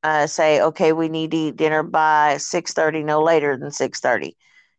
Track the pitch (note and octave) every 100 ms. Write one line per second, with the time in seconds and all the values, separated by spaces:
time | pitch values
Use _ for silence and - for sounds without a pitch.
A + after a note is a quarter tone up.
0 | D#3 D3+ D3 - D#3 C#3 D3+ D#3 E3 D#3+
1 | D#3+ D#3+ D#3+ D#3+ D#3 - D#3 D#3 D#3 D#3+
2 | D#3 D3+ D3+ C#3+ - F3+ - - D#3+ D#3
3 | D3+ D3+ D#3 E3 D3 C3+ C#3+ - C#3 -
4 | C3 A2+ C#2+ _ _ _ _